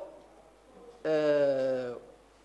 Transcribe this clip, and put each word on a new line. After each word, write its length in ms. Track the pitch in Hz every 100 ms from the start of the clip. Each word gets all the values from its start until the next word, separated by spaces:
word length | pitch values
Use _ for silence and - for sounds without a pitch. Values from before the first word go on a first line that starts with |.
| - - - - - - - - - -
ee, 880 | 156 156 151 147 143 135 131 127 123 117 - - - -